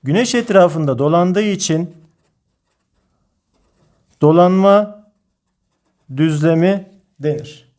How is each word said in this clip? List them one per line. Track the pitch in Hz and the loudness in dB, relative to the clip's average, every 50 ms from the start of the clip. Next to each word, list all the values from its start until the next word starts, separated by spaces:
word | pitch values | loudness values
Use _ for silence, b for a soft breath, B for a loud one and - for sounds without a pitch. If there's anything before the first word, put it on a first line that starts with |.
güneş | - 131 147 208 247 240 - | -4 -2 -2 -2 -2 -2 -2
etrafında | 240 226 233 202 196 180 170 147 160 156 143 127 120 | -4 -4 2 2 4 4 4 2 -2 -4 -4 -2 -2
dolandığı | 139 151 160 170 175 185 180 202 | -2 0 0 0 0 0 -2 -2
için | 214 208 196 185 - - 160 160 175 170 - - _ _ _ _ _ _ _ _ _ _ _ _ _ _ _ _ _ _ _ _ _ _ _ _ _ _ _ _ _ _ _ _ _ _ _ _ _ _ _ _ _ _ _ _ | -2 -4 -4 -6 -4 -4 -4 -4 -4 -8 -14 -20 _ _ _ _ _ _ _ _ _ _ _ _ _ _ _ _ _ _ _ _ _ _ _ _ _ _ _ _ _ _ _ _ _ _ _ _ _ _ _ _ _ _ _ _
dolanma | - 147 160 170 175 180 185 190 190 196 196 208 208 208 - - _ _ _ _ _ _ _ _ _ _ _ _ _ _ _ _ _ _ _ _ _ _ 135 | 2 2 4 4 4 4 2 2 4 4 4 2 2 -2 -10 -20 _ _ _ _ _ _ _ _ _ _ _ _ _ _ _ _ _ _ _ _ _ _ -4
düzlemi | 131 156 160 156 147 151 165 165 165 170 190 196 196 190 - _ _ _ _ _ _ | -2 -2 0 0 0 0 0 0 2 0 0 0 -2 -6 -14 _ _ _ _ _ _
denir. | 139 151 - - - - - - _ _ _ | -6 -6 -6 -6 -10 -16 -20 -20 _ _ _